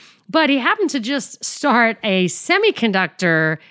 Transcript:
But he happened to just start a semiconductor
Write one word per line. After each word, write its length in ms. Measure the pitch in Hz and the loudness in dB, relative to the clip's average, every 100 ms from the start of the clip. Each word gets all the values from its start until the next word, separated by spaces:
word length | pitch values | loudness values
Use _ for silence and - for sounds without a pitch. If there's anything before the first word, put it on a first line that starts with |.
| - _ - | -20 _ -4
But 200 | 302 302 | 0 2
he 80 | 277 | 2
happened 320 | 254 415 392 | 0 0 0
to 100 | 285 | -2
just 440 | 214 277 - - | -4 -4 -6 -10
start 540 | - - 285 240 226 220 | -12 -4 0 2 2 0
a 220 | 220 190 180 | -2 0 0
semiconductor 1300 | - - 370 427 - 226 190 180 - 180 165 160 156 - | -2 -2 0 2 0 0 0 -2 -2 0 2 0 -2 -8